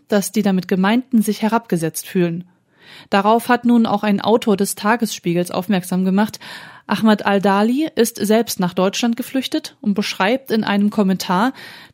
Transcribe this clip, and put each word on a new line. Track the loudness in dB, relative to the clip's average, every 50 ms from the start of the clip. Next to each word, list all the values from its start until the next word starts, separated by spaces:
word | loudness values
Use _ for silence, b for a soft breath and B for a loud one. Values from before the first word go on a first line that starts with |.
| _ -2
dass | -2 0 0 0
die | -2 0
damit | 0 2 2 0 0 0
Gemeinten | 0 2 2 2 2 2 0 _ 0 0
sich | 2 2 -2 -2
herabgesetzt | -2 0 0 -2 -2 -2 -4 -2 -2 -4 -6 -8 -10 -4
fühlen. | -2 0 0 0 -2 -6 -10 B B B B B B B B B B B B B
Darauf | 0 0 4 4 2 2 2 2
hat | 0 2 2
nun | 4 4 4 4
auch | 2 0 -2 0
ein | 0 0 0
Autor | 2 2 2 2 2 2 2
des | 2 0 -2 -4
Tagesspiegels | -4 -2 0 0 0 0 -4 -4 -4 -4 -2 -2 -2 -2 -2
aufmerksam | -4 -6 -2 -2 -2 -2 -2 -2 -2 -2 0
gemacht. | 0 2 0 0 -2 -4 -10 B B B B B B B B B
Ahmad | B -4 0 2 2 2 2 2
Al-Dali | 0 0 2 2 2 2 2 2 2 0 0 -2 -2 0
ist | 0 0 0 0 -4
selbst | 0 2 2 2 2 0 -4 -4
nach | -4 -4 0
Deutschland | 0 0 0 0 0 -2 -2 -2
geflüchtet | -2 -6 -6 -4 -4 -4 -2 -4 -6 -6 -6 -14 _
und | -4 -2 -2
beschreibt | -2 -2 -4 -2 0 0 0 0 0 -2 -2
in | -2 -2 0
einem | 0 0 2 2 0
Kommentar, | 2 0 0 0 0 -2 -2 -2 0 0 0 0 -2 B B B B B B B